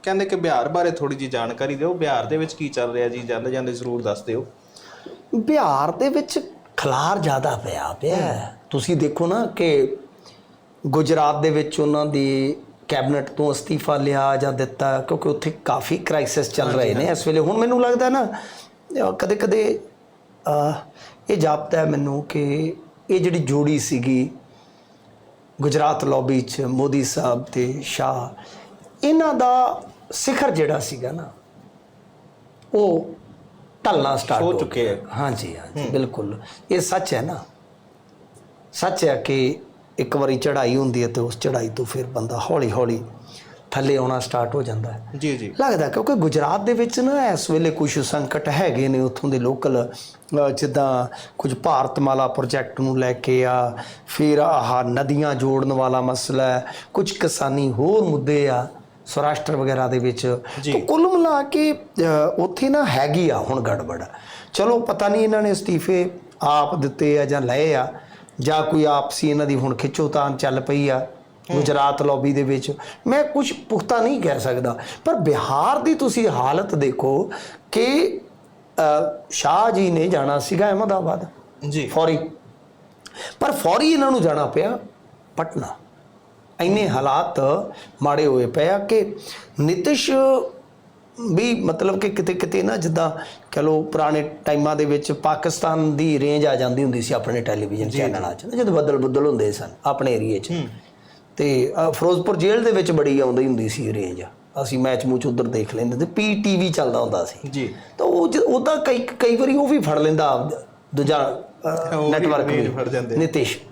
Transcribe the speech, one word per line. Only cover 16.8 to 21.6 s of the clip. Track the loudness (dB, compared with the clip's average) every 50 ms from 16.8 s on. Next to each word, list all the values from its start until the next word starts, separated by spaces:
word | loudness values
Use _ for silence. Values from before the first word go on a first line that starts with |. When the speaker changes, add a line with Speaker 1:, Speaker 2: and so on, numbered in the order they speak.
| 2 2
Speaker 2:
ਨੇ | 0
Speaker 1:
ਹਾਂਜੀ। | 0 0 0
Speaker 2:
ਇਸ | -2 -2 0 0
ਵੇਲੇ। | 2 2
ਹੁਣ | 2 2 2 2
ਮੈਨੂੰ | 2 2 4 2
ਲੱਗਦਾ | 4 4 2 2 2 2
ਨਾ, | 2 2 0
ਅ, | -2 -4 -10 -12 -14 -18 -20 -20 -20 -20 _ -20 -10 -4 -2 -2 -2
ਕਦੇ | 0 -2 0 0 0
ਕਦੇ, | 0 2 2 2 2 2 2 0 -2 -6 -14 -20 _ -20 -20 _ _ _ _ -20 -8 -4 0
ਅ, | 0 2 2 0 0 -2 -8 -16 -20 -20 -20 -20 -20 -20 -2 -2
ਇਹ | 0 2
ਜਾਪਦਾ | 4 2 2 0